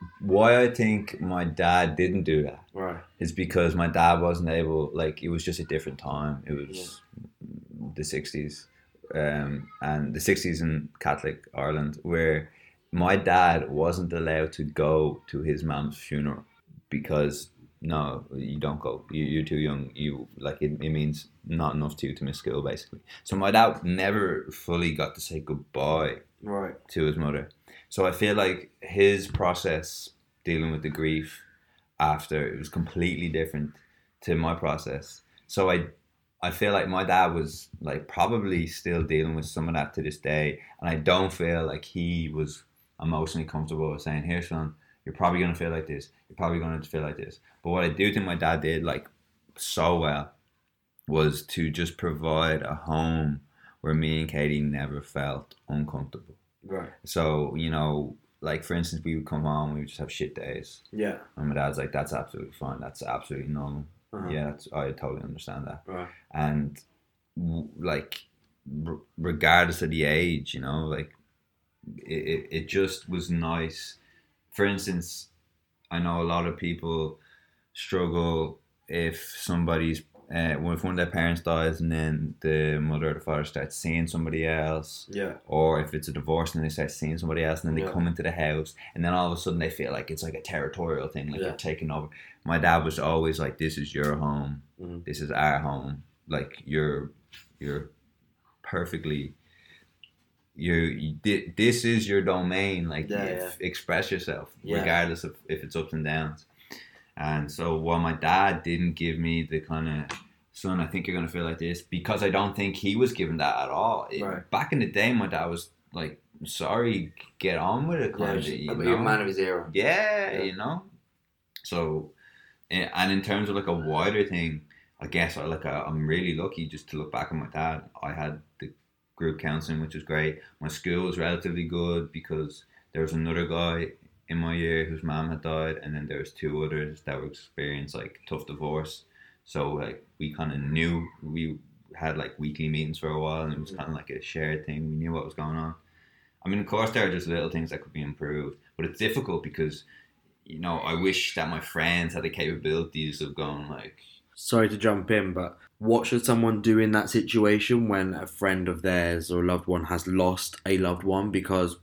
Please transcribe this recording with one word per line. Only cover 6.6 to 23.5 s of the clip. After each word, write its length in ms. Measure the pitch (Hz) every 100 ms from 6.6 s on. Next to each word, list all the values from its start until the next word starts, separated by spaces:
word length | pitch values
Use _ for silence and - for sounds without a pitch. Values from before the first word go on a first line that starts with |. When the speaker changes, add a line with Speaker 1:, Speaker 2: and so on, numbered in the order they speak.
| 71 92 90 - _
Speaker 2:
Yeah. 140 | - - - - - - - - -
Speaker 1:
the 80 |
sixties, 640 | 76 69 - 76 73 - - _ _ _ - 78
um, 540 | 76 73 71 73 73 -
and 320 | 73 76 73
the 60 | 76
sixties 400 | 87 95 87 80
in 280 | 82 78 76 -
Catholic 460 | 71 73 78 76 -
Ireland, 460 | - 71 78 73 76
where 460 | 87 82 80 76 78 - - _ _
my 240 | 87 87 98
dad 520 | 90 90 90 82 69
wasn't 440 | 71 82 87 85
allowed 380 | 85 80 78 78
to 100 | -
go 580 | 73 76 76 78 76 73 -
to 140 | 73
his 220 | 78 73
mom's 340 | 80 71 73 -
funeral 460 | - 73 73 - - _ _ - -
because, 600 | 73 - 76 73 69 - _ - -
"No, 440 | 80 78 71 65 -
you 240 | 67 69 73
don't 200 | 73 76
go. 260 | 62 - -
You, 140 | 78 71
you're 200 | 78 76
too 120 | 76
young. 340 | 76 71 65
You, 340 | 67 73 67 58 -
like, 200 | 71 -
it, 100 | 76 76
it 80 | 78
means 380 | 78 76 76 - _ -
not 300 | 82 76 73
enough 200 | 76 -
to 100 | 69
you 80 | -
to 80 |
miss 140 | 69 -
school," 240 | - 73
basically. 380 | 67 - - - - -
So 120 | - 98
my 160 | 98